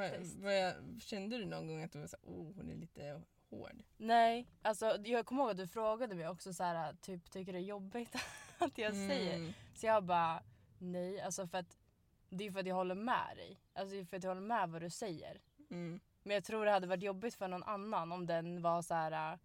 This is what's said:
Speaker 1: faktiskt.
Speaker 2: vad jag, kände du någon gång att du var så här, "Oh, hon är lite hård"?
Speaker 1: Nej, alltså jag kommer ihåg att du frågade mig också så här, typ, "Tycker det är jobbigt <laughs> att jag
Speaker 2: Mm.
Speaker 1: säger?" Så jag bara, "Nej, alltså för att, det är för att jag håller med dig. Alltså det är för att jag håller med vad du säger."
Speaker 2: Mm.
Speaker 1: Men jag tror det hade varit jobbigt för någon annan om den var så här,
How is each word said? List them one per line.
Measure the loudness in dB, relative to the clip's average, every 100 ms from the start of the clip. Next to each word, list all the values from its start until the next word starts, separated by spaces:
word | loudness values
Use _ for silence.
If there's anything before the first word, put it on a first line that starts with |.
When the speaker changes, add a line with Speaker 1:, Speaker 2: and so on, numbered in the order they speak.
| -2
Speaker 1:
faktiskt. | -2 -6 -4
Speaker 2:
vad | 2 4
jag, | 4 0 -8 -10
kände | -6 -4 -2 -2
du |
någon | -2 -4 -4
gång | -4
att | -6
du | -8
var | -10
så | -12
här, | -12
"Oh, | -10 -10 -8
hon | -8
är |
lite | -8 -10 -10 -8 -10 -12 _ -14
hård"? | -12 -12 -14 -18 -6
Speaker 1:
Nej, | 6 8 8 4 -4 -4
alltså | 0 2 2 2
jag | 2 0 2
kommer | 2
ihåg | 2
att | 2
du | -2
frågade | 0 2 2 0
mig | -2 -4
också | -4 -6
så | -2
här, | 0 0 -2 -6
typ, | -8 -10 -8
"Tycker | -10 -6
det | -4
är |
jobbigt | -4 -6 -6 -6 -4 -6 -8 -10
<laughs> | -10 -2
att | 0 0
jag | -2
Speaker 2:
Mm. | 0 2
Speaker 1:
säger?" | 2 2 0 -4 -8 -14
Så | -2 4
jag | 6
bara, | 6 4 4 2 -6 -20 -20 -10
"Nej, | -4 -2 -2 -2
alltså | -4 -4 -2
för | -4
att, | -4 -12 _ _ _ _ -10
det | -6 -4
är |
för | -2
att | 0
jag |
håller | 2 2
med | 0 2 2 2 -4
dig. | -10 -14 _
Alltså | -6 -4
det | -4
är |
för | -6 -2
att |
jag | -2
håller | 0 2
med | 2 2
vad | -2
du | -6
säger." | -4 -4 -4 -8 -12 _ _ -10
Speaker 2:
Mm. | -6 -6 -8 _ _
Speaker 1:
Men | 0
jag | 0
tror | 0 2
det | 6
hade | 6 4
varit | 0
jobbigt | 0 -2 -4
för | -4 -4
någon | -4
annan | -2 -4 -2 -2 -2
om | -2 0
den | 0 0 2
var | 4 4
så | 2
här, | 2 2 0 -2 -4